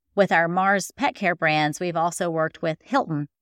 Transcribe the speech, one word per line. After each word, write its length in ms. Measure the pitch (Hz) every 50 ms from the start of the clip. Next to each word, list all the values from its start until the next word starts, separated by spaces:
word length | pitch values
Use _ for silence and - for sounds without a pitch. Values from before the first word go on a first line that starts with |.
| _ _ -
with 180 | 202 190 -
our 160 | 190 165 170 165
Mars 420 | 175 185 190 196 202 190 - - -
Pet 180 | - 269 - -
Care 200 | - 202 175 180
brands, 440 | - 170 156 151 151 151 151 151 -
we've 180 | 185 175 165
also 340 | 165 165 175 - - 185 175
worked 320 | 160 160 156 160 - -
with 160 | 170 165 156 -
Hilton, 460 | _ - - 135 - - 156 147 147 - _ _